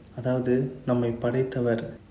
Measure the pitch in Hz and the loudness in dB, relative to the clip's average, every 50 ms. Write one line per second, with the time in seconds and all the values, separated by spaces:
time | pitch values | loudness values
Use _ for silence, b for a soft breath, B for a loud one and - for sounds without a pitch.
0 | - - - - 117 127 127 127 123 127 123 131 143 - - - - - 123 120 | -20 -18 -12 -6 -2 0 0 0 2 2 2 2 2 0 -4 -6 -2 0 2 2
1 | 120 117 117 117 - 120 120 127 131 131 - 131 120 120 117 113 - - - - | 2 0 -2 0 -2 0 2 2 0 0 0 0 2 2 2 0 0 -6 -10 -14
2 | - - | -18 -14